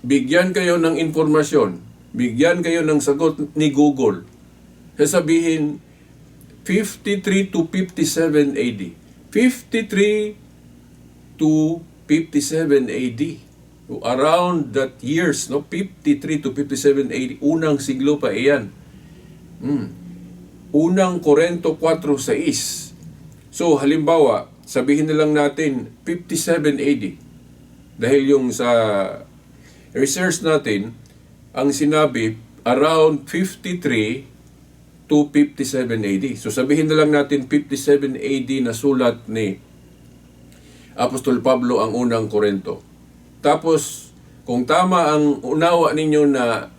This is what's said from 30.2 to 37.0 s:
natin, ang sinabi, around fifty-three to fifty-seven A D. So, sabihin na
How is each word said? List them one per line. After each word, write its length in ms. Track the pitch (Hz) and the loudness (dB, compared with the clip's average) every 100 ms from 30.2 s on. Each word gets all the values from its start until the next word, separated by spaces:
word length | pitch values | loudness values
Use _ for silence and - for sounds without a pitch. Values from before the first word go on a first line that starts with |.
| 180 160 | -2 0
natin, 500 | 160 156 135 104 110 120 - - - - - | 0 0 0 -4 -4 -12 -20 -20 -20 -20 -14
ang 160 | - 139 | -2 -2
sinabi, 640 | 135 147 156 156 123 110 110 - - 120 | 0 0 2 0 0 -4 -6 -16 -8 -2
around 640 | 131 151 160 156 147 - | 2 2 4 2 2 -4
fifty-three 960 | 170 190 - 196 180 147 117 107 135 135 - - - - _ - - - | -4 -4 -6 -8 -6 -2 -2 -2 -4 -10 -20 -20 -20 -20 _ -20 -20 0
to 240 | 151 147 | 2 2
fifty-seven 720 | 147 147 - 135 131 123 113 | 2 2 0 -4 -4 -2 -2
A 120 | 101 98 | -2 -2
D. 160 | 131 | -2
So, 160 | 120 113 | -6 -6
sabihin 400 | 104 131 147 156 | -4 0 2 2
na 80 | 156 | 2